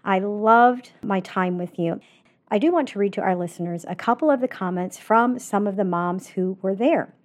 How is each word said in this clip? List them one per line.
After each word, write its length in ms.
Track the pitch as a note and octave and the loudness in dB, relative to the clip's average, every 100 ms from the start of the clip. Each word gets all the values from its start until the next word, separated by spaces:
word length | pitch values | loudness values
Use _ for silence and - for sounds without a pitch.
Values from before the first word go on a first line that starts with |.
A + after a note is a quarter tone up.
| - | 0
I 140 | F#3+ | 0
loved 720 | G3+ G#3 A3 A3+ A#3+ B3 - _ | 0 0 6 8 6 4 -10 _
my 160 | - G3 | -4 -4
time 380 | F#3 G3 F#3 F3+ | -2 -2 -2 -2
with 200 | F3 - | -6 -4
you. 220 | E3+ D#3+ _ _ _ _ _ | -4 -4 _ _ _ _ _
I 100 | G#3+ | 0
do 120 | D4+ | 2
want 160 | F4 C4+ | 2 -2
to 100 | G3+ | -2
read 120 | G3+ | -2
to 80 | G3 | 0
our 140 | F#3+ F3+ | -2 -2
listeners 480 | F3 - F3 E3+ - | -4 -6 -6 -6 -8
a 60 | F#3 | -6
couple 360 | - A#3+ D#4 | -2 0 2
of 80 | C#4 | 2
the 80 | B3+ | -2
comments 500 | - F#3 F3+ F#3 - | -4 -6 -4 -6 -10
from 400 | - A3 A#3+ B3 | 2 4 4 -2
some 300 | - G3+ G#3 | -2 -2 -2
of 80 | G3 | -2
the 80 | |
moms 460 | G3 F3 F3 F#3 - | -2 0 -2 -4 -6
who 280 | - F#3 F#3+ | -4 -4 -2
were 140 | F#3+ G3 | -4 0
there. 380 | B3+ C#4+ - _ | 0 0 -2 _